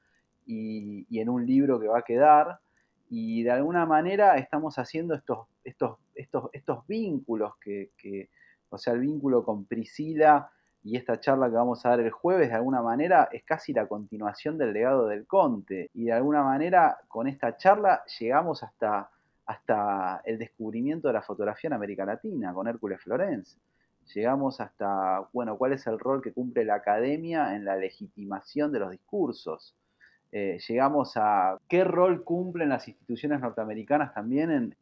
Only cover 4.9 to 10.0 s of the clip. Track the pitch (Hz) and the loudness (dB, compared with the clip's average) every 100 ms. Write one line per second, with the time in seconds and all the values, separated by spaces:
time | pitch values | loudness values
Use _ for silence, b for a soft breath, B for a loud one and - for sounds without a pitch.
4.9 | 160 170 147 - 113 110 _ - - 120 | -4 -4 -4 -4 -8 -8 _ -12 -4 -4
5.9 | - _ - 135 135 123 139 - 123 - | -4 _ -18 -8 -6 -6 -10 -6 -6 -4
6.9 | 220 208 139 135 110 104 - - 101 95 | -4 -2 -4 -4 -4 -4 -8 -10 -10 -10
7.9 | _ 101 98 95 b b b _ - 127 | _ -12 -12 -12 b b b _ -8 -2
8.9 | 120 135 151 139 123 113 104 98 117 110 | -2 -2 -2 0 0 0 -4 -6 -8 -8
9.9 | - | -8